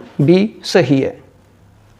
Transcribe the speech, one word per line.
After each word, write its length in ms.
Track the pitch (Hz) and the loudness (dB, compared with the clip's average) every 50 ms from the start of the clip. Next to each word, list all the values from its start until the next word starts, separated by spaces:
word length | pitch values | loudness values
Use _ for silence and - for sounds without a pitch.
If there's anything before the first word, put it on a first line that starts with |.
| - - - - | -14 -10 -6 -2
ਬੀ 280 | 143 151 180 185 208 220 - - - | 0 2 2 2 0 -4 -8 -12 -6
ਸਹੀ 420 | - - 190 143 123 143 135 - | -2 0 0 2 2 0 -2 -2
ਹੈ। 100 | - - - - _ _ _ _ _ _ _ _ _ _ _ _ _ _ | -4 -8 -12 -20 _ _ _ _ _ _ _ _ _ _ _ _ _ _